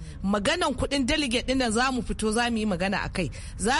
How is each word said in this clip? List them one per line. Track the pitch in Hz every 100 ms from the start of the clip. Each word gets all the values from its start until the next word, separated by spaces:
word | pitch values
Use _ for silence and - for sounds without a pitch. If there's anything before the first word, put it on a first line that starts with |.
| - -
Maganan | 196 208 196 339 330
kuɗin | 254 233 277 240
delegate | 311 285 233 -
ɗin | 262
nan | 240
za | 214 262
mu | 254
fito | 185 196 214
za | 220 240
mu | 226
yi | 214
magana | 175 190 185
a | 98
kai. | - 156 - - -
Za | 190